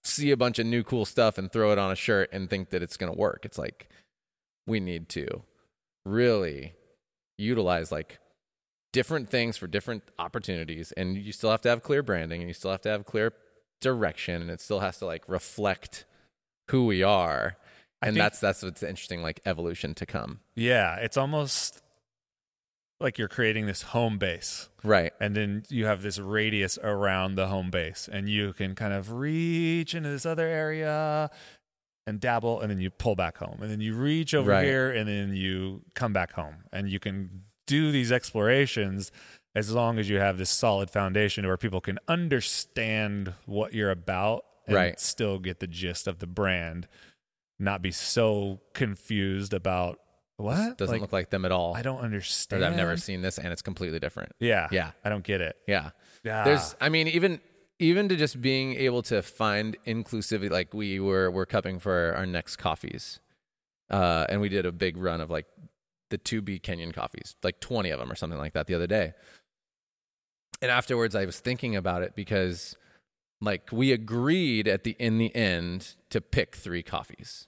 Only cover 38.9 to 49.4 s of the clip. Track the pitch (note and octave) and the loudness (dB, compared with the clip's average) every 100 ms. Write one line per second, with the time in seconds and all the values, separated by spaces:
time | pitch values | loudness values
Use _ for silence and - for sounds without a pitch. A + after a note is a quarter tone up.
38.9 | F#2+ F#2+ - - - _ G#2+ G#2 A#2 A#2 | -2 -8 -12 -20 -20 _ -4 0 2 2
39.9 | A2+ G2+ G2+ G2 F#2 F#2 - A#2+ G2 G2 | 0 0 2 2 2 0 2 4 2 2
40.9 | G#2 G2 F#2+ G#2 - F#2+ F#2 A2+ F#2 - | 0 2 2 2 2 0 0 0 -2 -4
41.9 | F#2+ - E3+ E3+ C3+ - - - - A2 | -6 -2 0 2 0 0 -2 -2 -4 -2
42.9 | A2 G#2+ G2+ F#2+ F2+ - G2+ G#2+ A2 G2+ | 0 0 -2 -6 -8 -6 -2 -2 0 0
43.9 | F#2 E2+ F#2 G#2 A2+ - _ - G#2 F2 | -2 -2 0 0 0 -6 _ 2 4 4
44.9 | E2+ - - A2 G2 F#2 F2 F2+ E2+ F2+ | 2 0 0 0 -2 -4 -6 -6 -4 -4
45.9 | F2 - F2+ F2 F2+ G2 F2+ E2 E2+ F2 | -4 -6 -6 -8 -2 0 0 -2 -8 -10
46.9 | - - _ _ _ _ _ G2 G2 F#2 | -16 -20 _ _ _ _ _ -4 -2 -2
47.9 | E2+ - - A2 G#2 G2 F#2+ _ - B2+ | -2 0 2 4 2 0 -6 _ -4 -2
48.9 | F#2+ - G#2+ G2 F#2+ | -4 -4 0 0 -2